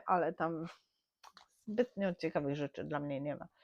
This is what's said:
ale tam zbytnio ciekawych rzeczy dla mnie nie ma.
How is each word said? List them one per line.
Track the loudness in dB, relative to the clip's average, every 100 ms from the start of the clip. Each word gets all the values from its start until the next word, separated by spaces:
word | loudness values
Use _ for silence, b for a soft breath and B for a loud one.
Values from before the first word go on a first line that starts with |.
| 4
ale | 4 4
tam | 0 -2 -2 -6 b b b _ _ -20 -20 -20 _ -2
zbytnio | 0 2 2 0
ciekawych | 0 0 0 0 0
rzeczy | -2 -4
dla | -4 -2
mnie | -2 -4
nie | -4 -6
ma. | -10 B